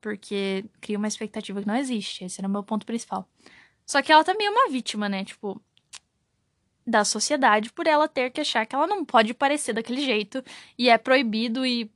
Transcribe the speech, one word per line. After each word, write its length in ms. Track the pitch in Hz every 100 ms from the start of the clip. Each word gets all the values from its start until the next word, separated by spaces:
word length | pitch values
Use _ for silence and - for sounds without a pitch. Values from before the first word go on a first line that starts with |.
Porque 640 | 214 202 - 202 196 190 214 _
cria 160 | - 208
uma 100 | 214
expectativa 540 | - - - 208 196
que 60 | 196
não 80 | 226
existe. 500 | 277 233 190 - 180
Esse 160 | -
era 60 | 190
o 40 |
meu 120 | 202
ponto 220 | 202 214 -
principal. 420 | 233 - 190 190 _ - - _ _ -
Só 160 | 285
que 100 | 277
ela 120 | 311
também 240 | 320 403 415
é 20 |
uma 200 | 427 508
vítima, 380 | 262 226 214 208
né? 160 | 196
Tipo, 380 | 202 - 202 190 _ _ _ - _ _ _ _ _ _ _ _ -
da 160 | 226
sociedade 680 | 202 214 - 294 262 214 220
por 140 | - 330
ela 220 | 302 302
ter 240 | - 254
que 80 | -
achar 260 | 302 226 220
que 80 |
ela 140 | 269 320
não 160 | 403
pode 300 | 302 240 220
parecer 400 | 240 277 294 -
daquele 280 | 220 220 254 277
jeito. 380 | 214 208 262 262 - - -
E 120 | 247
é 80 | 226
proibido 680 | - 262 240 214 233 233 262
e 260 | 240 220